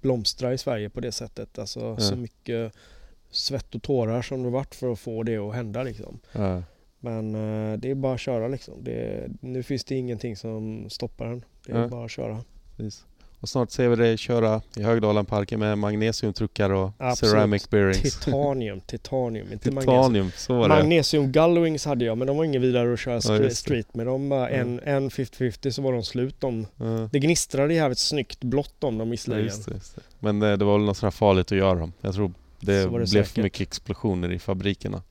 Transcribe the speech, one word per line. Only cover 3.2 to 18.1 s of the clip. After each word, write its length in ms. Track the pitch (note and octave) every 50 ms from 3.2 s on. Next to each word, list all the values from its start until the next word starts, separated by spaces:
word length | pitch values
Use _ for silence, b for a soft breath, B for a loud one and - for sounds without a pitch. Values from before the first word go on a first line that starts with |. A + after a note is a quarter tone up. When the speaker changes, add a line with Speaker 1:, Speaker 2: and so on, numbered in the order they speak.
| _ _
Speaker 1:
svett 440 | - - - - C#3 C3+ - - -
och 80 | B2 -
tårar 400 | - C#3+ B2+ A2+ G#2+ A2+ B2 A#2+
som 200 | - C#3 C3 B2+
det 80 | B2
varit 240 | A#2+ C3 C#3 - -
för 180 | - - B2 A#2+
att 60 | G#2
få 240 | - B2 A2+ A2 A2+
det 140 | A#2 A2+
att 180 | A2 G#2 G#2 G#2+
hända, 280 | B2 A#2+ G#2+ G2+ A#2 C3
liksom. 360 | C3 A2 G#2+ - - - - _ _ -
Speaker 2:
Ja. 300 | A2+ G#2 F#2+ F#2 F2+ F2 b b b b b _ _
Speaker 1:
Men, 340 | - A#2+ A2+ A2+ A2 A2 G#2+
eh, 440 | G#2+ A2 G#2+ A2 G#2+ G#2+ G#2+ G#2+ G#2+
det 120 | - B2+
är 40 | C#3
bara 200 | C3+ C3+ C3 C3
att 60 | A#2+
köra, 280 | - - B2+ A2+ A2 A#2+
liksom. 260 | C#3 C3+ - - - - -
Det, 440 | - A#1+ A#1 A#1 - G1+ - - - - -
nu 220 | - B2+ B2+ B2+ B2
finns 220 | - C#3 B2+ -
det 100 | - C#3
ingenting 420 | C3 B2+ B2 A#2+ G#2+ - A#2+ A2
som 540 | G2 - A2+ A2 A2 A2 A2 A2 A2 A2 G#2+
stoppar 360 | - - - A#2+ - - A#2
en. 180 | A#2 A#2+ B2 A#2+ _ _ - _
Det 60 | - A#2+
är 80 | A#2
Speaker 2:
Ja. 80 | A#2 A#2+
Speaker 1:
bara 160 | A#2+ A#2+ A#2
att 60 | A2+
köra. 340 | - - B2+ A2+ G#2+ A2+ A#2+ _ - - _ - -
Speaker 2:
Precis. 280 | - A2 G#2+ - - _ _ _ b b b b b
Och 80 | - -
snart 220 | - C3+ A#2+ G#2+
ser 180 | - - B2+ A#2+
vi 80 | A#2+
dig 220 | A2+ A#2+ A#2 A2+ A2
köra 440 | - - B2 A#2 A2+ A2 A2 A2 - - -
i 60 | - G#2
Högdalenparken 760 | A2+ A#2 A#2 G#2+ G#2+ G#2 G#2 G2+ - - G#2 G2+ - A#2 A2
med 180 | G#2+ G#2+ G#2+ G#2
magnesiumtruckar 920 | G#2 G#2 G#2+ G#2+ G#2+ A2+ A2 - - G#2+ G2 - A2 G#2 _ - G#2 F#2+
och 200 | F#2+ F#2+ F#2+ F#2+ G#2 _
Speaker 1:
Absolut. 340 | C3 B2+ B2 - - A2 G#2
Speaker 2:
ceramic 380 | G#2+ G#2+ G#2 G#2 G2+ - -
bearings. 300 | - G#2+ G2+ F#2+ F#2+ F#2+ - C#3+